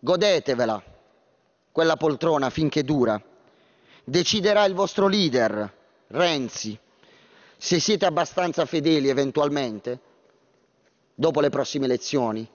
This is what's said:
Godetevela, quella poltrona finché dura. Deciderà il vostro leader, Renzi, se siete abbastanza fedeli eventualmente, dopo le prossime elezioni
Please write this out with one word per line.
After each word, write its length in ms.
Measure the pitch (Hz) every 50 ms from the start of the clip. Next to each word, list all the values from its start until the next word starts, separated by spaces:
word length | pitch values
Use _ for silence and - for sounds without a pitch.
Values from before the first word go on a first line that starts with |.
Godetevela, 800 | - 123 180 175 202 208 190 160 - - 135 120 123 113 110 101 - - - - _ _ _ _ _ _ _ _ _ _ _ _ _ _
quella 260 | _ - 165 165 160
poltrona 540 | - 156 156 147 127 - 170 160 147 139 127
finché 320 | - - 160 147 - 151 147
dura. 380 | 131 151 143 123 113 107 104 - - _ _ _ _ _ _ _ _ _ _ _ _ - - _
Deciderà 600 | - 131 175 175 - - 220 180 208 208 208 208
il 100 | 196 190
vostro 320 | 175 196 175 - - 196
leader, 680 | 196 190 208 190 160 120 127 117 110 104 104 104 101 - _ _ _ _ _ _ _
Renzi, 720 | 101 135 180 175 160 143 131 113 - - - 110 104 110 _ _ _ _ _ _ - _ _ _ _ - - - _
se 240 | _ - - 185 170
siete 240 | - - 220 180 -
abbastanza 600 | 185 156 160 170 147 - - 180 175 160 - 160
fedeli 420 | - - 165 143 160 160 151 135 139
eventualmente, 920 | 131 127 139 135 120 151 147 147 143 147 135 120 107 104 - 120 123 127 _ _ _ _ _ _ _ _ _ _ _ _ _ _ _ _ _ _ _ _ _ _ _
dopo 260 | - 131 165 151 147
le 100 | 147 143
prossime 360 | - 135 135 - - 147 135
elezioni 600 | 127 127 113 - - - 143 123 113 107 110 113 113 _